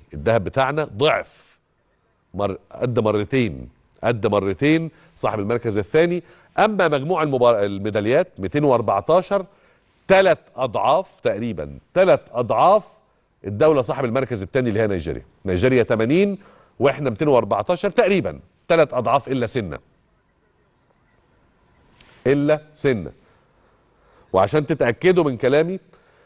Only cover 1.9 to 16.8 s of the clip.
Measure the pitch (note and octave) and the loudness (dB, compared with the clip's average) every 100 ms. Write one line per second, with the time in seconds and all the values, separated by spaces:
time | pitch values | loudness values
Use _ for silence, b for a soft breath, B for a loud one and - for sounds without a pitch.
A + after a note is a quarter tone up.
1.9 | _ _ _ _ F#2 G2+ F#2 _ - B2 | _ _ _ _ -6 -6 -6 _ -8 -4
2.9 | A#2 G#2+ G#2 G2+ C3+ A2 C2+ A#1+ _ _ | 0 0 0 0 -2 -2 -6 -16 _ _
3.9 | _ A#2 A#2 G#2+ G2+ G2 F#2+ C#3+ D#3+ E3 | _ -4 -2 0 0 0 0 0 0 -2
4.9 | - b _ A2 G#2 G2+ A#2 A#2 G#2 F#2+ | -14 b _ -4 -4 -4 -4 -2 -4 0
5.9 | D#3 F3 F3 - b b - G#3 G3+ E3+ | 2 2 0 -8 b b 0 0 2 0
6.9 | C#3+ D3+ E3+ D3+ B2+ A#2+ A2 G2+ G2 G#2 | 0 -2 -2 0 2 4 4 0 -4 -4
7.9 | G#2+ G#2 C#3+ F#3 - F#2 D3 D3 A#2+ G#2+ | -2 0 0 -2 -6 -6 0 2 2 0
8.9 | G2 B2 F3 - G3+ F#3 b b b b | -2 0 0 0 -4 -6 b b b b
9.9 | b - F#3+ F#3+ D3+ _ A#2+ C3 G2+ A2 | b 2 4 4 0 _ -8 -6 -2 0
10.9 | E3 F#3 _ A#2+ G2+ A#2 D#2+ D2 C2+ - | 0 -2 _ -4 -4 -6 -8 -10 -14 -4
11.9 | E3+ F#3 C#3+ - A#2+ A#2+ A2+ E3 G#3 - | 2 4 2 0 -6 -2 2 4 4 0
12.9 | _ _ _ _ _ G2 G#2 D#3 C#3+ B2 | _ _ _ _ _ -8 0 2 2 0
13.9 | C3+ B2 B2+ C3 A2 F#2+ C3+ B2 G#2 A2 | -4 -2 -2 -4 -6 -4 -2 -2 0 0
14.9 | F#2 D#2 A#1+ - _ F#2+ F2+ B2+ B2+ G#2+ | -2 -6 -8 -12 _ -4 0 2 4 2
15.9 | A2 A2+ E3+ G3+ F#3+ b b b b | 0 0 2 0 -4 b b b b